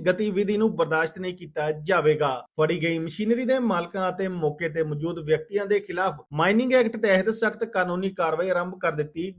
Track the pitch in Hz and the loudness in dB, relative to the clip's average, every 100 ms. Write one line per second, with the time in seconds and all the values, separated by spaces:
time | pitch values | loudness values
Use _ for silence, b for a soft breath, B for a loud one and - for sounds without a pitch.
0 | 170 180 214 185 202 208 220 160 160 160 | 0 0 0 0 0 2 2 2 0 0
1 | 165 185 185 180 175 156 151 156 151 180 | -2 -4 -8 -8 -10 -4 -4 -2 0 2
2 | 151 147 147 127 - - 156 175 165 165 | 4 4 2 -2 -6 0 0 2 -2 -2
3 | 165 151 214 233 254 262 233 180 175 196 | -4 -4 0 0 2 2 2 0 -2 -2
4 | 185 180 190 180 156 147 165 156 156 147 | -2 -2 -4 -2 -2 -2 -4 -2 -2 -2
5 | 160 170 151 156 156 202 196 202 196 175 | -4 -4 0 0 0 -4 0 0 0 -2
6 | 190 151 - 147 170 214 254 254 226 226 | -2 -4 -6 0 2 4 4 4 4 2
7 | 220 185 190 220 214 220 226 190 180 180 | 2 4 2 0 -2 -2 -2 0 0 0
8 | 190 190 165 156 185 175 175 185 175 151 | -2 -2 0 0 0 0 -2 -4 -2 -2
9 | 147 160 185 | -4 -6 -8